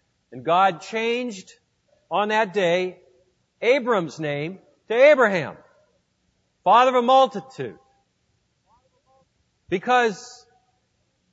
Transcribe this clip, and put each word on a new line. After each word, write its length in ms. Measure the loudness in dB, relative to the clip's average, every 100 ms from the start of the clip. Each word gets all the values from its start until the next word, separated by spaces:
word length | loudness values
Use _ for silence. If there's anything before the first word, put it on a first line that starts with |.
| _ _ _
And 140 | -12
God 380 | -2 2 2 0
changed 680 | -8 -6 -4 -4 -6 -12 -18 -20 _ _ _ _ _
on 180 | -4 -2
that 240 | 0 -2
day 460 | -2 0 0 -4 -10 _ _ _ _ _ _
Abram's 580 | 0 0 0 -2 -4 -8
name 380 | -8 -6 -8 -12 _ _ _
to 60 |
Abraham, 600 | 4 4 6 2 0 -6 -12 _ _ _ _ _ _ _ _ _ _
father 280 | 2 4 4
of 60 | 2
a 60 |
multitude, 760 | 4 4 4 0 -14 -12 -12 -12 _ _ _ _ _ _ _ _ _ _ _ _ _ _ _ _ _ _ -8
because 760 | -8 0 0 0 -4 -14 -20 _ _ _ _ _ _ _ _ _